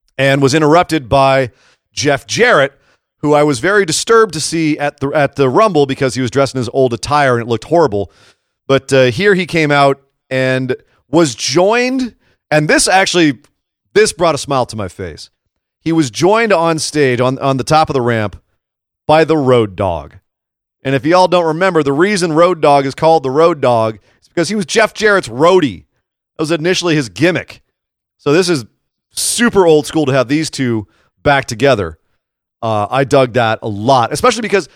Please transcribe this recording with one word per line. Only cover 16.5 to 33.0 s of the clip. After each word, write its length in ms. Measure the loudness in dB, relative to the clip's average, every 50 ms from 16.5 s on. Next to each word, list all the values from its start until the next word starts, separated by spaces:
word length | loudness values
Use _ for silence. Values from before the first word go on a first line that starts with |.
| 0
on 260 | 0 0 0 -2 -2
stage, 420 | -6 -6 -2 0 0 0 0 0
on, 180 | 0 -2 -2 -2
on 160 | -2 -2 -2
the 80 | -2 -2
top 260 | 0 2 2 2 2
of 40 | 0
the 60 | -2
ramp, 400 | 0 0 -2 -2 -2 -6 -8 -12 _ _ _ _ _ _ _ _ _ _ _ _ _
by 180 | 2 2 4 4
the 120 | 2 0
Road 380 | 0 2 2 2 2 2 0 -2
Dogg. 380 | -4 -4 -4 -4 -6 -10 -14 -20 -20 _ _ _ _ _ _ _ _ _ _ _ _ -6
And 120 | -2 -2
if 100 | -2 0
y'all 220 | 2 4 4 4
don't 180 | 4 2 0 0
remember, 360 | 0 -2 0 0 0 2 0 0
the 100 | 0 0
reason 400 | 0 0 0 0 -2 -2 -2 2
Road 280 | 2 2 2 2 0 2
Dogg 240 | 2 2 2 2
is 80 | -2 -4
called 300 | -2 0 2 2 2 0
the 60 | -2
Road 300 | 0 2 2 2 2 0
Dogg 360 | 0 0 0 0 0 -2 -4 -8 _ _ _ _ _
is 60 | _
because 200 | -6 -4 -4 -4
he 60 | -4
was 100 | -6 -6
Jeff 300 | -2 0 0 0 0 -2
Jarrett's 340 | 0 0 2 2 2 -2 -4
roadie. 560 | -4 0 2 4 4 4 2 0 -4 -8 -18 _ _ _ _ _ _ _ _ _ _
That 60 | -8 -4
was 80 | -4 -4
initially 420 | -2 -2 -2 -2 -2 -2 -2 0
his 140 | -2 -2 -4
gimmick. 540 | -4 -2 0 0 0 -2 -6 -10 -18 -20 _ _ _ _ _ _ _ _ _ _ _ _
So 140 | -2 0 2
this 160 | 2 2 0
is 160 | -2 -4 -6 -10 _ _ _ _ _ _ _ _
super 560 | -12 -8 -8 -6 -4 -2 -2 0 2 2 4
old 200 | 4 4 2 2
school 200 | 0 -4 -4 -2
to 60 | 0 0
have 160 | 0 0 0
these 200 | -2 -4 -4 -6
two 360 | -6 -6 -4 -4 -4 -4 -6 _ _ _ _ _ _ _ -2
back 220 | 0 0 0 -2
together. 520 | -4 -6 0 2 2 2 2 -2 -6 -8 _ _ _ _ _ _ _ _ _ _ _ _ -10 -6
Uh, 240 | -4 -4 -2 -4 -2
I 140 | -2 -2